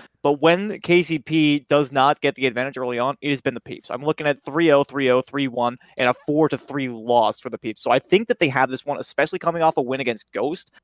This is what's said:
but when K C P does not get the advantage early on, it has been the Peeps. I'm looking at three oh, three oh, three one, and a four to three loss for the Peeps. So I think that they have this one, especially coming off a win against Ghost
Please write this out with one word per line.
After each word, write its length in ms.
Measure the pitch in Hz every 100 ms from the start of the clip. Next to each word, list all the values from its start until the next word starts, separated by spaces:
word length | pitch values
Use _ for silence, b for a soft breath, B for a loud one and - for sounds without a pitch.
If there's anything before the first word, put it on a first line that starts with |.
| B _
but 120 | 143 143
when 340 | 160 175 208 -
K 200 | - 175
C 160 | 160 156
P 480 | - 160 151 143 -
does 240 | 143 131
not 300 | 135 139 151
get 140 | 143 -
the 100 | 131
advantage 320 | 117 135 127
early 220 | 123 120
on, 180 | 131 139
it 100 | 147
has 100 | 135
been 140 | 135 120
the 40 |
Peeps. 300 | - - -
I'm 140 | 123
looking 240 | 143 156 147
at 120 | 139
three 280 | - 147 165
oh, 120 | 143
three 260 | 139 139 131
oh, 140 | 127
three 240 | - 139 135
one, 320 | 120 120 123 b -
and 100 | 123
a 60 |
four 360 | - - 151 151
to 80 | 135
three 280 | - 139 131
loss 520 | 113 117 120 107 -
for 100 | 123
the 80 | 113
Peeps. 240 | 120 104
So 80 | 120
I 80 | 131
think 300 | - 190 233
that 100 | 240
they 100 | 151
have 200 | 127 127
this 160 | 131 143
one, 140 | 135
especially 400 | - - 156 185
coming 240 | 170 170
off 140 | 160 160
a 40 |
win 180 | 123 135
against 300 | 123 107 -
Ghost 380 | 98 135 180 - b